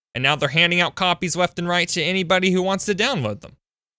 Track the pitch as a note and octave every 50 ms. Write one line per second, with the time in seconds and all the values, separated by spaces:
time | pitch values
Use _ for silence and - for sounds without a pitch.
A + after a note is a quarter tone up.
0 | _ _ - - B2+ C3+ D3+ C#3 D3+ C3+ C3 D#3+ E3+ E3+ F3 F3 F3 D#3+ - -
1 | F#3+ F3+ F3 - - F3 - E3+ F3+ E3+ - - E3+ F3 F3 F3 E3+ - - -
2 | D#3+ D#3+ F#3 F#3+ F#3 D#3+ F#3+ F#3 F#3 F#3+ F3+ F#3 F3+ F#3+ G3 F#3+ - - G#3 F3
3 | G#3+ C4 C#4 F#3 B2 G#2+ G#2 G2 - - - _ _ _ _ _ _ _ _